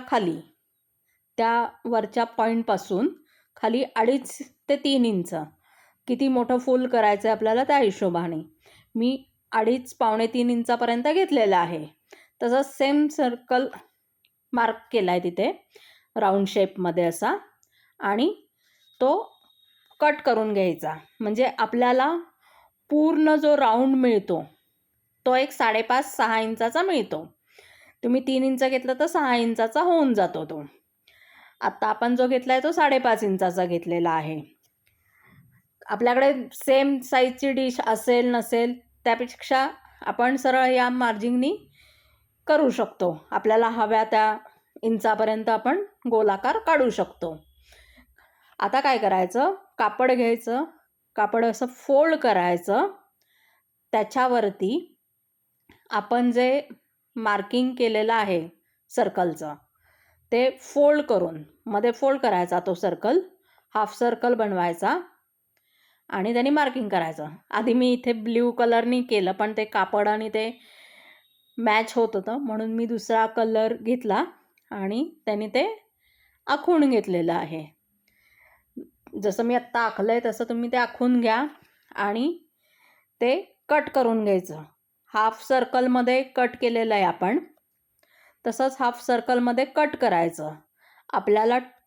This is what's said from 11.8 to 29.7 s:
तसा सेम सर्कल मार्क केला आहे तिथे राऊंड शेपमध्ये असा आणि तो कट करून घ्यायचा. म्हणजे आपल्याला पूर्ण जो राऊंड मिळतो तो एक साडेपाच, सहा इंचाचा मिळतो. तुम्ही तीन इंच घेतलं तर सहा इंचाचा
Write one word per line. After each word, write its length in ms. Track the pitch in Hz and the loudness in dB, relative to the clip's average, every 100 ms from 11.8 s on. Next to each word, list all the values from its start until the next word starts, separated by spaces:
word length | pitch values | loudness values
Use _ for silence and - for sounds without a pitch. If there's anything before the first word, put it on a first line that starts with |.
| 151 - _ - _ _ | -10 -18 _ -20 _ _
तसा 220 | 233 254 | 0 0
सेम 440 | 269 - 269 285 294 | -2 -2 0 2 0
सर्कल 580 | 302 254 240 - 247 269 - - _ _ _ _ _ _ | 0 -2 -2 -2 -2 -2 -8 -20 _ _ _ _ _ _
मार्क 240 | 247 226 220 - | -2 -2 -2 -4
केला 180 | 226 185 | -2 0
आहे 120 | 180 | 0
तिथे 280 | 175 175 233 381 _ _ - _ _ - | -2 -2 -2 -4 _ _ -20 _ _ -2
राऊंड 300 | 208 196 196 | 2 2 0
शेपमध्ये 560 | 208 190 190 180 170 | 0 0 0 -2 0
असा 300 | 170 165 214 392 - _ _ _ _ - | 0 0 -2 -4 -8 _ _ _ _ -8
आणि 320 | 196 202 311 415 _ _ _ _ _ _ | -4 0 0 -2 _ _ _ _ _ _
तो 120 | 262 349 - _ _ _ _ _ _ - | 0 0 -4 _ _ _ _ _ _ -2
कट 200 | 302 294 | 0 0
करून 300 | - 226 214 | 0 0 0
घ्यायचा. 420 | 202 185 160 156 156 - - | 0 0 -2 -6 -10 -14 -8
म्हणजे 300 | 220 214 254 - | -4 0 -2 0
आपल्याला 500 | 254 240 247 262 277 339 339 _ _ _ _ _ _ | -2 0 2 2 0 -2 -8 _ _ _ _ _ _
पूर्ण 440 | 294 311 330 311 | 2 4 4 4
जो 220 | 311 294 285 | 4 4 4
राऊंड 400 | 247 226 262 269 | 4 4 4 4
मिळतो 460 | 247 220 196 165 160 _ _ _ _ _ _ _ 254 | 4 2 0 -4 -4 _ _ _ _ _ _ _ 0
तो 80 | |
एक 180 | 254 277 | 2 0
साडेपाच, 640 | - 233 214 226 254 294 - | 0 0 0 0 0 -2 -2
सहा 240 | 233 220 | 0 0
इंचाचा 420 | 220 220 233 311 | -2 -2 -2 0
मिळतो. 420 | 381 320 190 156 165 _ _ _ - _ _ _ | 0 -2 -2 -8 -10 _ _ _ -20 _ _ _
तुम्ही 180 | 240 247 254 | -2 0 0
तीन 180 | 262 | 0
इंच 180 | 262 262 | 0 0
घेतलं 320 | 262 262 254 254 | 0 -2 -4 -2
तर 60 | 311 | -2
सहा 280 | 339 277 240 | 0 0 0
इंचाचा 440 | 233 226 226 | 0 0 0